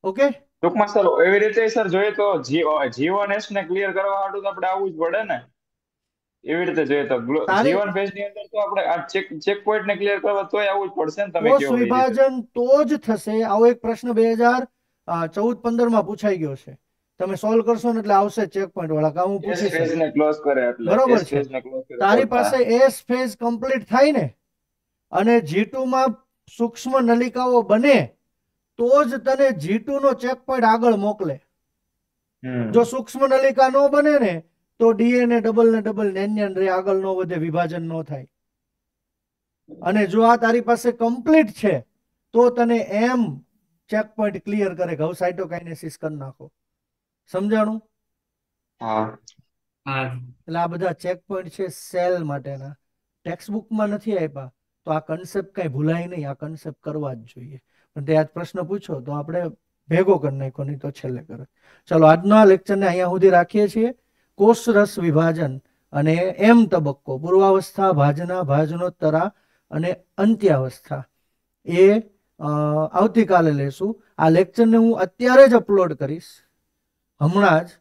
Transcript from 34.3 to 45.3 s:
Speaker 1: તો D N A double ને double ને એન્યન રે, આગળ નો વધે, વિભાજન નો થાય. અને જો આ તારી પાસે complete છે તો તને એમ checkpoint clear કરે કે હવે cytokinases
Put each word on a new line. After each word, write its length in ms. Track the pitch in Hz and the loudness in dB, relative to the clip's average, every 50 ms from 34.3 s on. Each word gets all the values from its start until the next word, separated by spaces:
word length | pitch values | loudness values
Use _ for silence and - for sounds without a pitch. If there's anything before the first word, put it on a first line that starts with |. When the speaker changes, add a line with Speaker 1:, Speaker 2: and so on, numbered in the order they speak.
| 170 165 - _ _ _ _ _ _ _ | -2 -4 -10 _ _ _ _ _ _ _
Speaker 1:
તો 140 | 233 226 | 2 2
D 180 | 226 202 226 240 | 4 4 2 2
N 220 | 247 247 240 233 | 2 2 2 2
A 80 | 240 233 | 0 0
double 340 | 208 226 220 226 233 226 226 | 0 0 2 4 4 4 4
ને 60 | 220 | 2
double 320 | 208 214 202 196 220 202 | -2 -4 -4 -4 -6 -4
ને 80 | 190 185 | -4 -4
એન્યન 340 | 196 208 214 214 208 196 190 | -4 -4 -2 -2 -4 -4 -2
રે, 140 | 185 190 190 | -2 -2 0
આગળ 280 | 185 180 185 196 196 | 0 -2 0 -2 -2
નો 180 | 196 190 190 190 | -2 -2 -2 -4
વધે, 200 | 185 180 165 180 | -4 -4 -4 -4
વિભાજન 480 | 165 156 170 151 175 175 165 165 170 | -4 -4 -4 -2 -2 -4 -4 -4 -8
નો 200 | 165 165 165 160 | -8 -8 -8 -8
થાય. 280 | 156 143 147 135 131 _ _ _ _ _ _ _ _ _ _ _ _ _ _ _ _ _ _ _ _ _ _ _ _ _ _ _ _ _ - - | -10 -10 -12 -14 -14 _ _ _ _ _ _ _ _ _ _ _ _ _ _ _ _ _ _ _ _ _ _ _ _ _ _ _ _ _ -20 -8
અને 240 | - 175 196 214 208 | -4 0 0 0 0
જો 160 | 185 180 220 | 2 2 4
આ 140 | 220 226 240 | 4 4 4
તારી 240 | 233 - 208 233 240 | 4 2 0 0 0
પાસે 320 | - 233 233 226 - 240 | 2 0 -2 0 0 -4
complete 580 | 233 - 233 233 240 254 233 - 311 320 311 208 | -2 -2 -2 -2 -2 -4 0 4 4 4 4 2
છે 360 | - - - 202 175 131 - _ _ _ _ _ _ _ _ _ | -4 -4 -2 -2 -2 -2 -6 _ _ _ _ _ _ _ _ _
તો 180 | - 226 247 240 | 2 4 4 4
તને 260 | 240 240 240 233 233 | 4 0 0 0 0
એમ 600 | 233 214 - 190 208 226 247 254 247 226 175 139 139 _ _ _ _ _ _ _ _ _ _ | -2 -2 -4 -2 -2 0 0 0 -2 -2 -4 -6 -12 _ _ _ _ _ _ _ _ _ _
checkpoint 540 | - 214 214 214 _ - 214 208 165 180 _ | -4 -4 -4 -4 _ -4 -4 -4 -4 -8 _
clear 300 | 202 202 214 202 190 180 | -6 -4 -2 -2 -4 -4
કરે 220 | 160 180 165 165 | -4 -6 -6 -4
કે 60 | 139 | -4
હવે 100 | 156 160 | -4 -6
cytokinases 840 | 180 - 180 180 | -4 -4 -4 -4